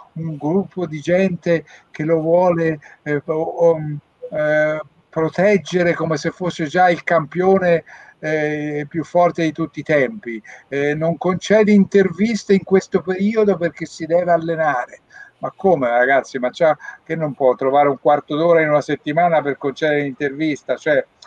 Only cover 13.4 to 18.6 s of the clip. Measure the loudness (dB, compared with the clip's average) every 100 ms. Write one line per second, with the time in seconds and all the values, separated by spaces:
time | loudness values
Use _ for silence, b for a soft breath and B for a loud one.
13.4 | 0 0 -4 -6 -12 -10 -2 -2 2 0
14.4 | 0 -2 -2 -2 -6 -14 _ B B _
15.4 | -12 -2 2 2 2 2 4 2 0 -4
16.4 | -6 0 0 0 B B -10 -6 -6 0
17.4 | 0 2 2 4 2 2 2 2 0 -2
18.4 | 2 4